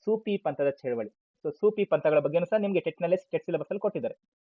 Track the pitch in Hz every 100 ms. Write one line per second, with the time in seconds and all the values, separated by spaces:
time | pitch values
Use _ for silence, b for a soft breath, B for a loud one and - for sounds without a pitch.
0 | 208 214 214 196 156 143 143 135 131 117
1 | 107 - _ _ 151 - 208 208 196 147
2 | 156 151 147 165 175 214 202 180 165 -
3 | 175 185 - 160 - 160 - 196 208 151
4 | 113 - _ _